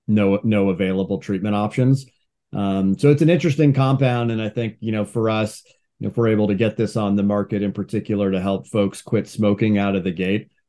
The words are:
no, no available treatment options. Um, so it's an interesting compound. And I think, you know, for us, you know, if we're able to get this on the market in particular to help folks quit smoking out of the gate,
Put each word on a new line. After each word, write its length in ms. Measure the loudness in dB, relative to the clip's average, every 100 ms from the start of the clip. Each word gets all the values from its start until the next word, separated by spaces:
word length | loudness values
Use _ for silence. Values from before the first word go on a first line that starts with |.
| -2
no, 340 | 2 2 2
no 260 | 2 2 2
available 480 | 0 0 -2 -2 -4
treatment 360 | -4 -4 -2
options. 520 | -2 -2 0 2 2 -2 _ _ _ _
Um, 440 | -6 -2 0 0 2
so 120 | 4
it's 100 | 4
an 80 | 4
interesting 460 | 2 2 2 2
compound. 560 | 4 2 2 2 0 -2
And 100 | -2
I 80 | -4
think, 280 | -4 -6 -6
you 120 | -4
know, 120 | -4
for 240 | -4 -2 -2
us, 340 | 0 -2 -6 -20 _ _ -10
you 80 | -6
know, 40 |
if 60 | 0
we're 120 | 2
able 200 | 2 2
to 60 |
get 240 | 2 0 0
this 180 | -2 -2
on 200 | 0 0
the 60 |
market 400 | 0 0 -2 -2
in 100 | -4
particular 580 | -6 -6 -6 -2 -2 0
to 100 | 0
help 260 | -2 -4 -2
folks 360 | 0 0 -2
quit 260 | -4 -4 -2
smoking 480 | 0 0 2 2 2
out 200 | 0 -2
of 80 |
the 80 | -2
gate, 380 | -4 -2 -2 -4 _